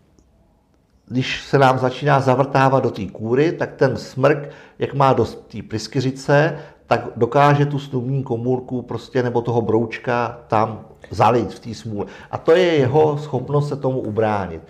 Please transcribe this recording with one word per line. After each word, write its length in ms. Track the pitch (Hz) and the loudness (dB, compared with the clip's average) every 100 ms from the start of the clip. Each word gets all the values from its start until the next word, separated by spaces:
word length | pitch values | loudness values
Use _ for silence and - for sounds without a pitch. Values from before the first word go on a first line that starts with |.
| _ _ _ _ _ _ _ _ _ _ _ | _ _ _ _ _ _ _ _ _ _ _
když 360 | 123 131 - | -4 -4 -6
se 140 | - 143 | -2 4
nám 220 | 135 131 | 4 4
začíná 400 | 127 - 143 139 | 0 -2 0 2
zavrtávat 640 | 123 127 135 135 135 135 | 4 2 2 2 4 2
do 80 | 123 | 0
té 140 | 117 92 | -4 -8
kůry, 460 | - 110 127 156 | -8 -2 2 2
tak 200 | 170 127 - | 0 -6 0
ten 220 | 139 104 | 0 0
smrk, 520 | - - 139 143 - - - - | -6 0 2 2 -2 -16 -20 -8
jak 140 | 127 | -6
má 200 | 139 135 | 0 2
dost 340 | 117 107 - - | 4 0 -4 -14
té 100 | 110 | -14
pryskyřice, 920 | 92 110 - - 131 131 - 143 160 - - - _ | -10 -10 -4 -2 -2 -4 2 2 2 -2 -12 -20 _
tak 200 | 117 113 - | -2 -2 -2
dokáže 500 | 117 143 143 143 143 | 0 4 4 4 2
tu 140 | 143 | -2
snubní 440 | - 131 123 139 | -6 -6 -2 -4
komůrku 580 | 131 117 123 127 123 127 | -2 -4 -2 -2 -4 -8
prostě, 420 | 120 113 - 131 | -6 -10 -4 -2
nebo 180 | 123 117 | 0 0
toho 200 | 117 120 | 0 0
broučka 760 | 113 110 110 - - 120 117 - - | 2 0 0 -4 -4 -2 -2 -6 -2
tam 380 | 110 113 107 - - - | 0 0 -4 -14 -20 -14
zalít 420 | 95 113 120 95 | 2 4 4 0
v 60 | - | -6
té 140 | 120 | -14
smůle. 320 | 107 113 101 - - - | -12 -8 -8 -8 -10 -12
A 60 | 117 | -4
to 140 | - | 2
je 120 | 170 180 | 4 4
jeho 440 | 156 123 147 156 147 | 2 4 4 2 0
schopnost 500 | - 127 131 147 143 | -4 -6 -2 -2 -2
se 80 | 135 | -4
tomu 240 | 131 131 | -2 -4
ubránit. 600 | 110 104 107 104 92 80 - | -4 -2 0 0 -4 -10 -14